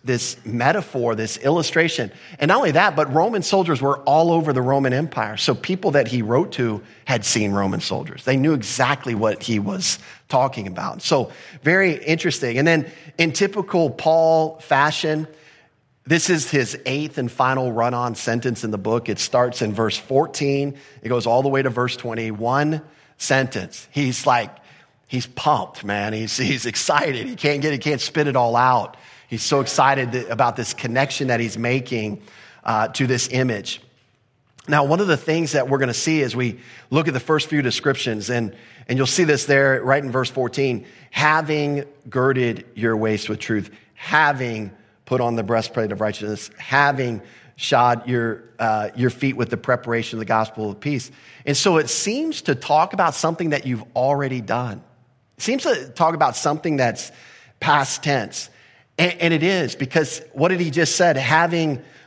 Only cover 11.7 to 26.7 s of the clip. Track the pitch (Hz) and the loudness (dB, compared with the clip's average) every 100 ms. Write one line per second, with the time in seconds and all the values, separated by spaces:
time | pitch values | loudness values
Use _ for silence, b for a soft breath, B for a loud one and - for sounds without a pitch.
11.7 | 185 190 151 151 160 180 - 123 120 156 | 4 4 0 0 0 0 -2 -2 2 4
12.7 | 160 135 B B - 165 - 196 202 185 | 2 0 B B 0 0 2 0 -2 -2
13.7 | 185 151 123 160 165 160 160 160 - - | 0 0 0 2 4 6 4 2 -4 0
14.7 | 139 147 160 160 156 156 B B B B | 2 4 2 -2 -2 -4 B B B B
15.7 | B _ _ - 165 - 170 - 143 120 | B _ _ 0 2 2 0 2 0 0
16.7 | - 131 139 151 - 123 - 127 131 127 | -4 -4 -4 -4 -4 -4 0 0 2 0
17.7 | 113 120 120 123 110 - 120 127 113 110 | 0 0 0 -2 -2 -2 0 -2 -4 -4
18.7 | 104 104 117 113 101 - 123 123 - 107 | -4 0 -2 -2 -4 0 2 2 0 -2
19.7 | 107 110 - - 131 165 - 139 139 143 | 0 -2 -2 0 2 2 0 -2 0 -2
20.7 | 139 B B 113 123 113 123 139 135 131 | -8 B B -2 0 2 2 2 2 0
21.7 | 120 123 - 120 113 113 104 117 139 151 | 0 -2 -4 -8 -6 -6 -4 0 0 0
22.7 | 156 b b b - - 135 127 107 92 | -2 b b b -8 0 2 0 -4 -8
23.7 | - - 143 135 120 - 120 107 - b | -12 -8 -2 -2 0 2 2 0 -10 b
24.7 | b b b _ 127 - - 151 131 87 | b b b _ -6 -6 -2 0 0 -2
25.7 | - 101 101 104 107 110 - 135 135 120 | -8 -6 -4 -2 -4 -4 -2 -2 -2 -4